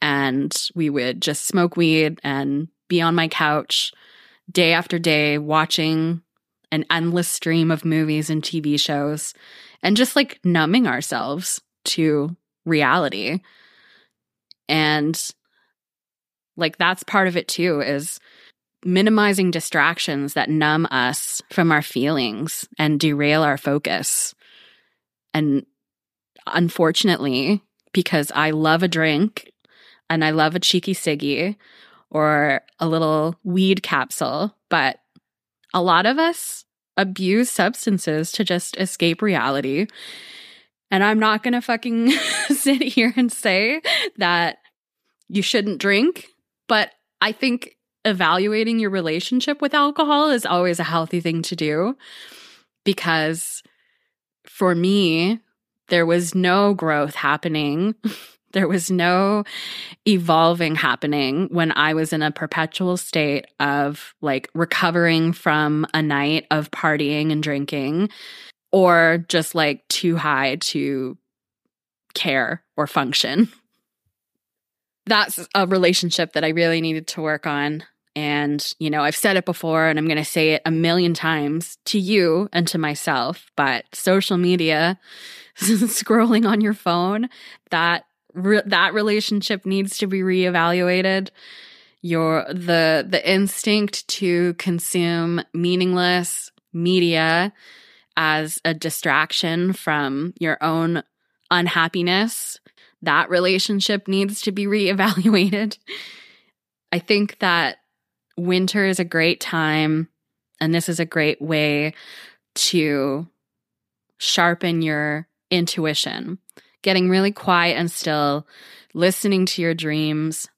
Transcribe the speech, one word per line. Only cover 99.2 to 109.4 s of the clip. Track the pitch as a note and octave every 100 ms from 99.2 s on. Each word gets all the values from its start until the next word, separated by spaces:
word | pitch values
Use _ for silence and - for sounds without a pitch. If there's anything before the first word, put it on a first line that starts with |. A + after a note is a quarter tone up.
| D#3 - E3 E3 F3+
from | F#3 - D3+ C#3 C3+ E3+ -
your | E3 -
own | E3 E3 E3 E3 - _ _ _ -
unhappiness, | F3 F3 E3+ E3 F#3 F3 F#3+ A3+ - - - _ _ _ -
that | E3 D3 -
relationship | F3+ F3+ F#3+ - G3 G3+ G3+ G3
needs | G3 G3 G#3
to | G#3+
be | G3 G3+
<laughs> |
reevaluated. | G#3+ F#3+ F#3+ G3+ F#3 G3 G3+ F#3+ G3+ G#3+ - - G4 - - - _ _ _ _ _ -
I | F3
think | - G#3 G3+ -
that | F#3+ E3+ C#3 - _ _ _ _ _ -
winter | F3 F#3 F#3 G#3 F#3+
is | F#3
a | E3+
great | E3 E3 -